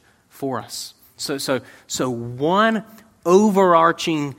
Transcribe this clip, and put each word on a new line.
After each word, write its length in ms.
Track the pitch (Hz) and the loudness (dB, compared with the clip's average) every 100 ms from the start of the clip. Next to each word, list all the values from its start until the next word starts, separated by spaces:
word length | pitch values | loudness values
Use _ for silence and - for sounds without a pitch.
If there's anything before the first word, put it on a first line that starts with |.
| _ _ _ | _ _ _
for 300 | - 139 120 | -12 -8 -8
us. 360 | - - - - _ - | -10 -14 -16 -20 _ -14
So, 220 | - 139 | -10 -8
so, 240 | 139 131 113 - - | -4 -6 -6 -20 -12
so 240 | - 135 | -6 -6
one 760 | 117 117 123 147 190 220 226 - - _ _ | -6 -10 -4 0 2 2 0 -6 -18 _ _
overarching 1120 | 170 185 214 190 185 170 165 160 - 156 143 | 2 4 4 4 4 4 4 0 -2 -4 -4